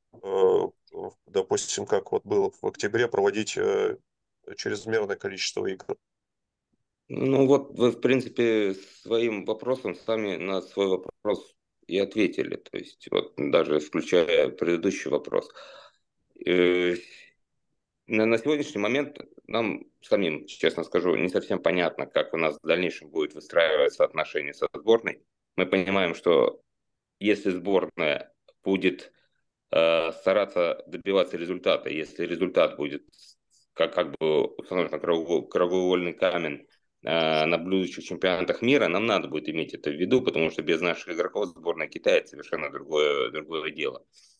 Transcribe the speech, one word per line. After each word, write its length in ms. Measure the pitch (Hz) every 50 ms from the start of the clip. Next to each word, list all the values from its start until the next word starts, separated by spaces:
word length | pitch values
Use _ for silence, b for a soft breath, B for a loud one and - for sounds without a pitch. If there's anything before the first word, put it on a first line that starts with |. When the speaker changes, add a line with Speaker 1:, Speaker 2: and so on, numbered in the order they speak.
| _ _ -
Speaker 1:
э, 20 | -
в-, 540 | - 98 98 95 95 92 92 90 90 90 - _ _ _ - 90 92 98 - _ _
допустим, 580 | _ 92 98 95 - 101 101 - - - 98 101
как 280 | - 107 98 95 - -
вот 120 | 101 -
было 260 | 101 104 101 98 92
в 160 | - _ -
октябре, 400 | 95 - - - 104 107 113 120
проводить, 520 | 117 - 101 98 101 98 107 104 - - 95
э, 400 | 98 101 98 98 98 95 - - _ _ _ _ _ _ _ _ _ - 98
чрезмерное 600 | - - 113 107 101 - 113 110 110 104 98 98
количество 500 | - - 101 95 90 - - - 101 98
игр? 300 | 98 95 92 - - - - _ _ _ _ _ _ _ _ _ _ _ _ _ _ _ _ _ _ _ _ _ -
Speaker 2:
Ну 380 | - - 131 135 135 135 135
вот 320 | 131 143 135 139 - - -
вы, 120 | 120 120
в 100 | 113 -
принципе, 720 | - 123 131 131 120 117 - - 120 117 113 107 104 98 95 95 - - - - -
своим 420 | - 113 117 117 117 107 98 87
вопросом 500 | - 110 - 113 123 131 131 - 101 87
сами 420 | - - - 113 110 107 101 90
на 260 | 80 87 95 95 92 87
свой 260 | - - 98 101 95
вопрос 640 | 92 90 - - - _ - 107 101 - - - _ _ _ _ _ _ _
и 120 | - 85 95
ответили. 580 | 98 - - 110 101 85 - - - - -
То 220 | - - - - -
есть 280 | - - - _ - -
вот 240 | 50 - - - -
даже 420 | - 69 71 82 85 78 73 76 76
включая 720 | 73 - - 85 - - 95 87 82 76 - - 73 65
предыдущий 600 | - - 90 85 85 85 85 98 92 - - -
вопрос. 400 | 69 - - - - - - - B B B B B B B B B B _ _ _ _ _ _ _ - -
Э, 500 | - 90 90 90 87 90 90 90 90 87 - B B B B B B B _ _ _ _ _ _ _ _ _ _ _ _ _ _
на, 180 | - 113 110 107
на 140 | 113 117 113
сегодняшний 420 | 117 143 156 147 143 - - 104
момент 380 | 104 107 123 143 147 143 - - - - _ - -
нам 380 | - - 113 117 101 80 - - _ _ _
самим, 460 | - - 110 101 95 80 78 73 -
честно 380 | - - - - 82 - 82 78
скажу, 300 | - - 90 87 90 80
не 120 | 55 80 90
совсем 320 | 90 98 - - 101 90
понятно, 460 | - 85 90 92 85 78 - - 71
как 260 | - - 78 76 - -
у 60 | 82
нас 180 | 82 78 76 76 -
в 40 |
дальнейшем 440 | 80 82 87 90 82 - - 76 76
будет 240 | 76 82 76 73 76
выстраиваться 680 | 78 73 - 85 87 82 80 78 76 71 73 - - 87
отношения 500 | - - 80 76 - - 78 71 71 73
со 120 | - - - -
сборной. 500 | 73 92 107 113 113 - 90 - - _ _ _ _ _ _ _
Мы 100 | - 90
понимаем, 480 | - - 95 87 92 95 98 92 85 80
что 480 | - - 87 82 71 58 - - - _ _ _ _ _ _ _ _ _ _ _ -
если 300 | 98 107 101 98 - 101
сборная 800 | 90 90 87 101 98 92 85 78 - - 82 76 69 - - - _ _ _ _ _ _ -
будет, 500 | 98 98 95 92 92 92 - - - _ _ _ _ _ _ _ _ _ _ _ _
э, 420 | - 80 82 82 82 82 82 82 82
стараться 680 | - - 92 98 104 98 - - 90 87 82 - - -
добиваться 500 | - 90 85 - 98 95 95 87 - -
результата, 520 | 85 85 87 92 90 - 95 80 - - -
если 360 | 73 78 76 73 - - 85
результат 520 | 80 85 80 92 78 - 90 82 76 -
будет, 280 | - 73 71 71 71 - _ _ _ - - - _ _ _ _ _ _ _ _
как, 200 | - 85 80 -
как 220 | 90 85 73 71 -
бы 280 | 78 78 78 73 -
установлен 440 | - - - - - 92 92 82 78
как 120 | - 78 -
краеугол-, 440 | 82 82 82 80 82 85 76 69
краеугольный 680 | - - 90 90 87 90 92 90 90 92 90 87 87 78
камень, 540 | - 95 92 82 87 82 76 71 - - _ _ _ _ _ _ _ -
э, 400 | - 82 82 80 78 80 78 78
на 100 | 80 85
будущих 480 | 82 82 92 95 95 92 - - - -
чемпионатах 580 | - 90 85 - 92 87 85 90 - - - 113
мира, 260 | 123 143 135 107 82
нам 180 | 85 98 110
надо 220 | 117 101 90 76 69
будет 200 | 71 76 - 78
иметь 260 | 76 82 76 - -
это 160 | - - 76
в 40 | 73
виду, 280 | 76 87 - 127 127 -
потому 280 | - 76 80 80 80
что 120 | - - 78
без 180 | 76 85 80
наших 340 | 85 87 80 - - 92 85
игроков 320 | 82 87 - - 101 104
сборная 400 | 87 82 85 82 85 82 80 78
Китая — 300 | 76 - - - - 92 80
это 100 | - -
совершенно 420 | 73 71 71 - - 76 76 73 69
другое, 580 | 71 69 73 80 76 76 73 71 69 62 58
другое 400 | 62 78 76 76 82 78 78 80
дело. 340 | 76 78 73 67 64 64 _ _ b b b b b